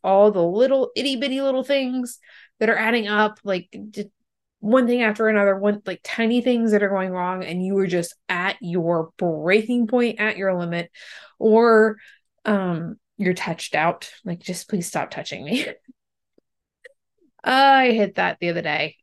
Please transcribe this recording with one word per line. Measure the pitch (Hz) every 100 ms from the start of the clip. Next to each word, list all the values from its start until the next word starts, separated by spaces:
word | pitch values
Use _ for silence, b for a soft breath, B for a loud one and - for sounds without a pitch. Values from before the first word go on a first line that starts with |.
all | 185 196 214
the | 196
little | 170 202 262 269 -
itty | - 277 254
bitty | 277 262
little | 269 262
things | 262 277 254 254 247 - b b b _
that | 220
are | 196
adding | 220 240 208
up, | 208 214 214
like, | 202 185 180 190 214
just | 208 208 _ _ _ _ _
one | 208 262 240
thing | 247
after | 220 214 220
another, | 208 196 196
one, | 208 208 196
like, | 175
tiny | - - 226 240
things | 247 240 226
that | 208
are | 196
going | 196 185
wrong, | 180 180 185
and | 165 175
you | 190 196
are | 190
just | 175 170 - -
at | 180 185 -
your | 175 180 165 165 160 -
breaking | 175 156 165 214 220 247 220
point, | 247 233 220
at | 214 180
your | 190 180
limit, | 170 170 170 B B B B _
or, | 220 220 233 220 220 214 B B _ _
um, | - 202 185 165 170 220 _ -
you're | 185
touched | 180 - 156 -
out. | 151 165 - - -
Like, | 190 175
just | - 180 -
please | 202 170
stop | 156 -
touching | - 160 -
me. | 143 254 -
<laughs> | - - _ _ _ _ _ _ _ _ _ - _ _ _ _ _
I | - 254 277 269 254
hit | 226 202 -
that | 180 -
the | 175
other | 170
day. | 160 151 151 -